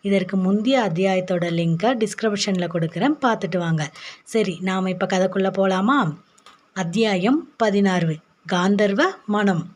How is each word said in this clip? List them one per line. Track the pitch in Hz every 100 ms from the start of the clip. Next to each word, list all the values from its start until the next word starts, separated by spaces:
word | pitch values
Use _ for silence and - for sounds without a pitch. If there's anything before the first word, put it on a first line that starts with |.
இதற்கு | 202 196 185 196
முந்தைய | 185 202 220 269 214
அத்தியாயத்தோட | 165 190 190 180 180 170
லிங்கை | 170 170 165 214
டிஸ்கிரிப்ஷன்ல | 262 214 - 220 202 202 185 175
கொடுக்குறேன், | 170 160 165 247 302
பார்த்துட்டு | 254 220 180 180
வாங்க. | 170 165 147 - - -
சரி, | - 226 196 170
நாம | 185 190 185
இப்ப | 185 190
கதைக்குள்ள | 190 185 190 190 190
போலாமா? | 196 190 202 285 190 151 _ _ - - _
அத்தியாயம் | - 175 175 220 190 190 294 - _
பதினாறு, | 220 202 202 180 165 156 _ _ -
காந்தர்வ | 185 180 202 208 196 339 381 -
மனம். | 208 202 175 -